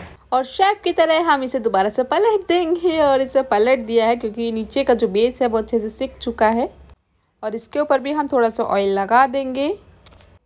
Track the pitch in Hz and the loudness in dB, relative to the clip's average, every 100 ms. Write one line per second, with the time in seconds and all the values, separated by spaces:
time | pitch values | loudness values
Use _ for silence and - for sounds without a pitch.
0 | - - - 254 262 - 392 403 359 339 | -20 -20 -4 -4 -2 0 0 2 -2 0
1 | 320 320 330 285 262 262 226 190 202 226 | 2 2 2 0 0 -2 0 0 0 0
2 | 254 320 453 427 359 349 330 349 349 320 | -2 2 2 0 0 0 2 0 0 2
3 | 285 269 262 269 262 208 233 262 220 233 | 2 2 2 -2 0 0 2 2 0 0
4 | 220 240 220 220 233 226 214 269 269 233 | 2 0 -4 -4 -6 -4 -4 -4 2 2
5 | 226 196 240 247 247 220 220 226 214 220 | 2 2 0 0 -2 -2 -2 -4 -4 -8
6 | 262 - 247 226 220 233 311 - - - | -10 -8 -10 0 0 2 -4 -8 -20 -20
7 | _ _ _ _ 214 220 - 285 302 269 | _ _ _ _ -10 -10 -8 -4 0 0
8 | 269 302 277 254 226 226 - 196 196 196 | 0 -4 0 2 0 0 -2 0 0 0
9 | 196 233 262 269 262 254 285 403 - - | 2 4 4 0 -4 -4 -4 -4 -12 -20
10 | - - - _ | -20 -20 -20 _